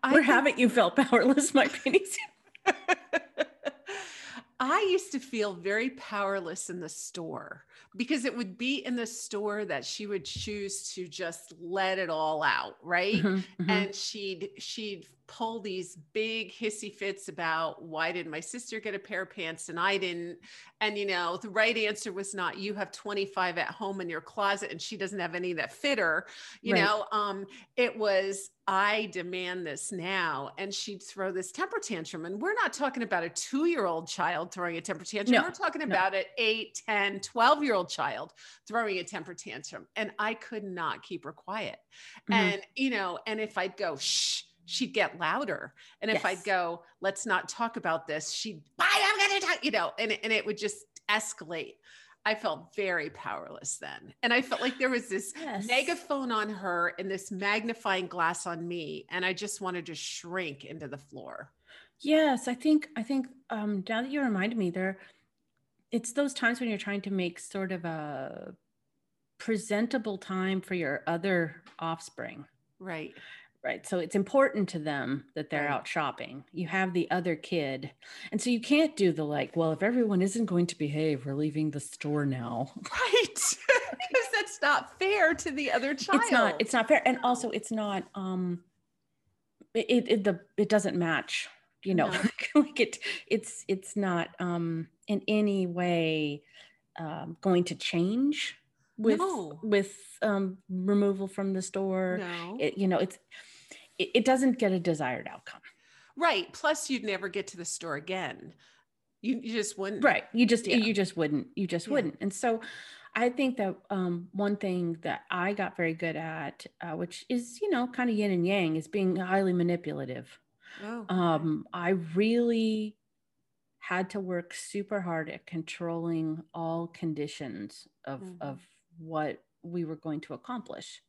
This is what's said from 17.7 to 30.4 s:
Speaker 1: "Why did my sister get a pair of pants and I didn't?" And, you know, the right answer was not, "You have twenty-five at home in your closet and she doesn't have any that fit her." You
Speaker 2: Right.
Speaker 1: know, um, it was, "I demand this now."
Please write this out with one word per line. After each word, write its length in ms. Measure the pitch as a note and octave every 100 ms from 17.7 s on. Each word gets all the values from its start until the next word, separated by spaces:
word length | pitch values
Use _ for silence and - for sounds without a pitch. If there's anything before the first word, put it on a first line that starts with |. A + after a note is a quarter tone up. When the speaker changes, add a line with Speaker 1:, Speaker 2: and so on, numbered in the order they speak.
| -
Speaker 1:
"Why 300 | E3 D#3 E3
did 140 | F3+ E3
my 140 | D#3
sister 380 | E3+ B3 - A3+
get 140 | A3
a 40 | G3
pair 240 | - F#3
of 80 | F#3
pants 380 | - E3 E3 -
and 120 | E3+
I 160 | F#3 G3
didn't?" 420 | F#3 F3 E3+ - - - - _
And, 160 | G#3+ G#3
you 80 | G3+
know, 320 | F3+ F3 F3+
the 80 | G#3+
right 280 | G3 A3 A#3
answer 360 | G#3+ G#3 A3+
was 220 | F#3 G3
not, 240 | G3 F3 -
"You 160 | G3
have 180 | G#3 G3
twenty-five 640 | - G#3 G3+ G3 G3 F3+ E3+
at 120 | D3+
home 320 | - G3 G3
in 80 | F3
your 100 | D#3+
closet 500 | E3 - G3+ G3 -
and 100 | E3
she 160 | - G#3
doesn't 220 | F#3+ G3
have 160 | F3
any 200 | F3 F3+
that 180 | E3 B2
fit 260 | - C#4+ C4
her." 280 | F3 D#3+ - - - -
You 140 | A3
Speaker 2:
Right. 100 | G3
Speaker 1:
know, 220 | G3+ G#3+ -
um, 340 | G#3 G#3 G3 G3 - - -
it 200 | B3 A3
was, 540 | G#3+ F#3+ G3 G3 - _ -
"I 420 | F#3+ G3+ A3 G#3+
demand 560 | F3+ F3 F#3 F3+ F#3 E3
this 240 | C3 -
now." 600 | F#3 F3 F#3+ E3+ C#3